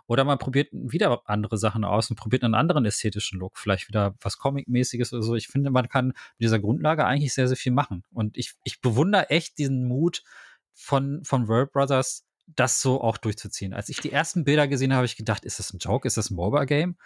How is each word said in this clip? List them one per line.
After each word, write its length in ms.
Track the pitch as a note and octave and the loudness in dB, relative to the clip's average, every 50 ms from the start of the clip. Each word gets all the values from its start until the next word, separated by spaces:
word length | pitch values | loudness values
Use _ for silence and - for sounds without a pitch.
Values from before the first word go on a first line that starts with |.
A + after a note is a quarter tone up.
| _ | _
Oder 180 | - A#2 C3 C3+ | 0 2 2 4
man 140 | D3 C#3 - | 2 2 0
probiert 300 | - C#3 B2+ C3+ D3 - | -2 0 0 0 0 0
wieder 500 | - C3 C3 A#2+ C3+ E3+ F3 D3+ A#2+ - - | -6 -10 -8 -6 -2 0 2 2 0 0 -2
andere 320 | - G#2 G#2+ G#2 - A2+ G2 | -2 -2 -2 0 -2 -2 0
Sachen 260 | A2 G#2 G#2 A2 G#2 | 0 0 0 0 0
aus 260 | F#2 G2+ G#2+ - - | 2 2 0 0 0
und 60 | A2 | -6
probiert 280 | - - A2 C3 C3+ B2+ | -6 -2 0 0 2 2
einen 100 | A2+ A2 | 2 2
anderen 300 | A2 D3 E3+ D#3 D3+ A2+ | 2 2 2 2 2 2
ästhetischen 540 | G#2 - - - G#2+ - G#2 - - F#2+ F2+ | 0 0 -2 -4 -4 -4 -4 -6 -6 -6 -8
Look, 200 | F#2 F#2+ - - | -8 -8 -10 -6
vielleicht 300 | - G#2 G2 F#2 - - | 0 0 0 0 -2 -2
wieder 260 | G#2 G#2+ G2+ G2 - - | 0 0 0 0 -2 -4
was 180 | - G#2+ - - | -8 -8 -6 -2
Comic-mäßiges 760 | - C#3 C#3 C#3 - - B2 B2 B2 - - A#2 A#2+ - | -2 -2 -2 -2 -2 0 0 0 0 0 -2 -4 -4 -2
oder 100 | B2 A#2 | -2 -2
so. 120 | G#2+ A2+ A#2 | 0 0 0
Ich 140 | A2 - - | -2 -4 -2
finde, 220 | - C#3+ C#3 C#3 | -2 -2 0 2
man 180 | B2+ B2+ A#2 - | 2 0 0 2
kann 200 | - C3 B2+ C3 | 0 0 0 0
mit 320 | - - - - _ - | -4 -6 -16 -18 _ 0
dieser 180 | A#2 A2+ A2 G#2 | 2 2 2 4
Grundlage 460 | G2+ G#2 C#3 E3 D#3 D3+ E3 D3+ B2 | 2 2 0 2 2 2 2 4 2
eigentlich 300 | F2+ C3+ C#3+ D3 C3 - | 2 2 2 0 0 0
sehr, 140 | C3+ B2+ B2+ | 0 2 0
sehr 80 | C3 | 0
viel 160 | - - C3 | 0 0 0
machen. 320 | B2 C#3 C#3 - F#2+ F2+ - _ | 2 2 0 -2 -4 -10 -10 _
Und 260 | - A#2+ G#2+ G#2+ - | -4 -4 -4 -4 -4
ich, 180 | - - - - _ - | -6 -10 -10 -10 _ -12
ich 160 | - - - | -12 -10 -2
bewundere 500 | - B2 G#2+ B2+ E3 G3 G#3 F#3 D3+ - | -2 0 2 2 2 4 2 2 2 2
echt 280 | C#3+ E3+ - - - - | 0 -2 -2 -4 -6 -4
diesen 280 | C#3+ C3+ C3+ B2+ B2+ | -2 0 0 0 0
Mut 360 | B2 B2 C3+ E3 F3 - - _ _ - - - - - _ _ _ _ | 0 0 0 0 0 -2 -4 _ _ -20 -20 -20 -20 -20 _ _ _ _
von, 480 | - - - C#3+ C3+ C#3 C#3 C#3+ - C#3 | -16 -4 0 0 0 0 -2 -6 -8 -4
von 240 | - - B2+ A#2 G#2+ | -2 -2 0 2 2
Warner 180 | A2+ A#2+ C#3 | 2 2 2
Brothers, 580 | C#3 - C#3 C#3 C3+ C#3 C3 C3+ - - - _ _ _ _ _ | 2 0 0 2 2 2 0 0 -2 -6 -12 _ _ _ _ _
das 340 | - - - B2+ B2+ - - | -10 0 0 2 2 2 0
so 220 | - C3 B2+ C3+ | 2 2 2 2
auch 160 | - A2+ - - | 0 -2 -2 -2
durchzuziehen. 560 | - A2 G2+ - - G2+ - - G2+ F#2+ F#2+ | -4 -4 -4 -4 -8 -12 -10 -8 -8 -6 -6
Als 140 | F#2+ - - | -8 -8 -8
ich 120 | - - | -10 -8
die 120 | - C#3+ | -8 -2
ersten 320 | C3+ C#3+ D#3+ - - F3 C3+ | -2 -2 -2 0 -2 -2 2
Bilder 240 | C#3+ D3 D3+ C#3+ C3+ | 4 4 4 4 2
gesehen 240 | C#3+ B2+ C3+ C3 | 2 0 2 2
habe, 60 | C3+ B2+ | 4 2
habe 80 | B2+ | 2
ich 100 | A#2 - | 0 -2
gedacht, 280 | - A2 A2 G#2 - - | -6 -2 -2 -2 -2 -2
„Ist 140 | - - - | -10 -8 -8
das 160 | - - - | -8 -10 -10
ein 40 | F2+ | -8
Joke? 280 | - F#2+ G#2+ C3+ - | -2 -2 -2 0 0
Ist 100 | A2+ - | -2 -2
das 140 | A#2 - - | -2 -2 -4
ein 60 | G2 | -2
moba-Game?“ 600 | E2+ F2+ G#2+ C3+ D3 C#3+ B2+ C#3+ D3 F3 F3+ F3 _ - | -2 0 0 2 0 2 2 2 2 2 0 -4 _ -16